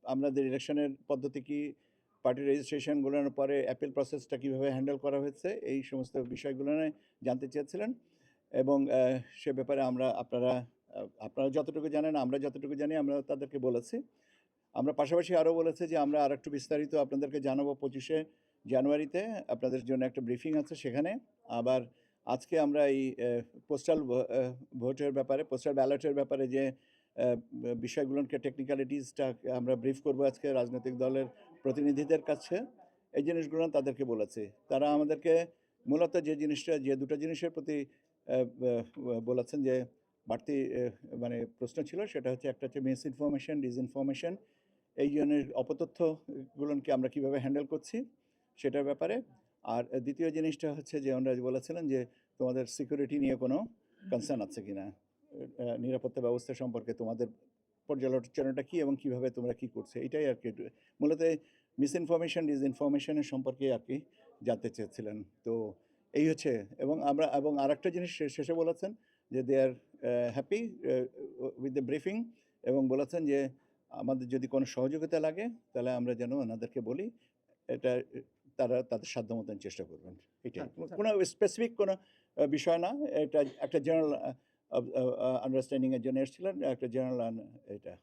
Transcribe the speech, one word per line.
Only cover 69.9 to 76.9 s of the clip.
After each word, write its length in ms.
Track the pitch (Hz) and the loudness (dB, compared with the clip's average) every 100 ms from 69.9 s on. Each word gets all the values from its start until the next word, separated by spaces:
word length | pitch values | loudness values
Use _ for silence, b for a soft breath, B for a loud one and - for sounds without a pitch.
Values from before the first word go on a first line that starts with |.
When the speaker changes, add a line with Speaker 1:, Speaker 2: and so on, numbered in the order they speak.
| - 123 120 120 117 | -6 0 2 0 -2
Speaker 1:
happy, 300 | 135 208 233 | -2 -2 -2
আহ, 920 | - 135 131 127 - 139 - 127 123 | -6 0 0 0 -6 -14 -8 -8 -4
with 140 | 135 135 | -4 -2
the 100 | 127 | -2
briefing 360 | 147 190 214 226 b b b | -2 -2 -4 -6 b b b
এবং 260 | - 135 135 | 0 2 4
বলেছেন 380 | 131 135 175 156 | 2 0 -2 2
যে 220 | 139 135 131 b b _ | 2 0 -6 b b _
আমাদের 380 | 110 117 135 123 | -8 -2 -2 0
যদি 180 | 131 123 | -2 0
কোনো 180 | 135 | 0
সহযোগিতা 560 | 135 - 131 156 156 165 | 0 0 0 0 0 0
লাগে 280 | 156 165 226 233 _ | 0 -2 -8 -8 _
তাহলে 180 | 127 123 | -4 -2
আমরা 240 | 123 120 | 0 0
যেন 180 | 117 120 | -2 -2
ওনাদেরকে 480 | 139 120 113 113 - | -2 -2 -4 -6 -4
বলি, 300 | 110 | -4